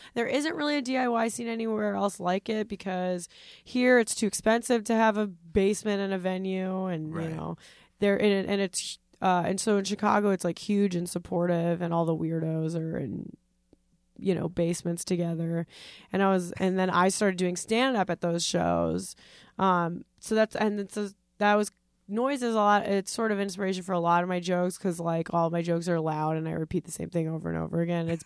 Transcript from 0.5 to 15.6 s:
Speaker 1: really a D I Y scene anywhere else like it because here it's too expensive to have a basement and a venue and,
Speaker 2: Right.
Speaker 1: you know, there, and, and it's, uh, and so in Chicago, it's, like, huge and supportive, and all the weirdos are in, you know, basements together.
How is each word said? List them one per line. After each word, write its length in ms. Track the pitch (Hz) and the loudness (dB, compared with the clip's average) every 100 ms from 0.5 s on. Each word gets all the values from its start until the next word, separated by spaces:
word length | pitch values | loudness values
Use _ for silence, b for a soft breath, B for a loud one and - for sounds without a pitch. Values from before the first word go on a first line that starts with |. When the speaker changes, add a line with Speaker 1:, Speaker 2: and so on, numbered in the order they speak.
| 330 | -2
Speaker 1:
really 220 | 294 294 | 0 0
a 40 | |
D 140 | 254 254 | 0 0
I 100 | 247 | 0
Y 200 | 233 226 | 0 -2
scene 180 | - 233 | -4 -6
anywhere 480 | 226 226 214 208 196 | -4 -2 -2 -2 0
else 240 | 202 - | -2 -2
like 280 | 180 190 - | -2 -2 -2
it 180 | 214 220 | -4 -4
because 600 | 202 190 180 180 180 175 B B B | -6 -4 -2 -2 -4 -6 B B B
here 360 | - 247 247 247 | -6 2 6 6
it's 160 | 226 - | 4 0
too 120 | 208 | 0
expensive 560 | - 220 233 240 233 208 | 0 2 2 2 0 2
to 100 | 226 | 4
have 220 | 220 208 | 4 2
a 100 | 208 | -2
basement 760 | 170 165 202 196 208 214 202 | -6 -2 2 2 2 -2 -2
and 120 | 196 | -2
a 40 | 190 | -2
venue 680 | 185 185 190 190 185 185 185 | -2 -2 -2 -2 -2 -2 -2
and, 280 | 165 156 | -4 -4
Speaker 2:
Right. 160 | 160 160 | -6 -6
Speaker 1:
you 60 | 160 | -6
know, 220 | 165 170 B B B _ | -6 -8 B B B _
there, 160 | 202 202 | 2 4
and, 260 | 208 196 190 | 4 2 0
and 120 | 202 | -2
it's, 380 | 190 - - - _ _ | -2 -4 -8 -12 _ _
uh, 220 | 190 180 170 | 2 2 2
and 140 | 190 | 0
so 160 | 220 202 | 2 2
in 80 | 190 | 0
Chicago, 460 | 208 208 208 208 | 0 2 4 2
it's, 120 | 185 | 0
like, 140 | 175 165 | -2 -4
huge 360 | - 202 202 180 | -2 2 2 0
and 120 | 175 | -4
supportive, 720 | 175 - 180 175 170 170 170 | -6 -4 -2 2 2 0 0
and 120 | 170 | 0
all 100 | 170 165 | 0 2
the 100 | 160 | 0
weirdos 640 | 160 165 160 160 160 170 | 0 -2 -2 -2 -2 -2
are 200 | 160 - | -4 -4
in, 340 | 131 - - - _ _ _ _ _ _ _ - | -6 -6 -10 -16 _ _ _ _ _ _ _ -4
you 160 | 196 170 | -2 0
know, 140 | 160 | -2
basements 560 | 175 170 175 175 170 - | 0 0 0 -4 -6 -2
together. 600 | 180 170 165 165 165 | -2 -2 -2 -2 -2